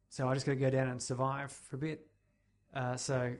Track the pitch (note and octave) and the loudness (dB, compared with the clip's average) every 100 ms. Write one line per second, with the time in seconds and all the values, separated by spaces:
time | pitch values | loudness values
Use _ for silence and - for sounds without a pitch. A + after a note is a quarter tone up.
0 | _ - B2+ C3+ D3 C3+ C3+ C3 C3 A#2+ | _ -2 2 2 2 2 4 4 2 0
1 | - B2 C3+ C#3 C#3 - - C3 D#3 D3+ | -2 0 0 -2 -6 -10 -12 -6 -4 -6
2 | - _ _ _ _ _ _ C3+ B2 B2+ | -12 _ _ _ _ _ _ -4 -2 -2
3 | - C3 B2 | 0 0 0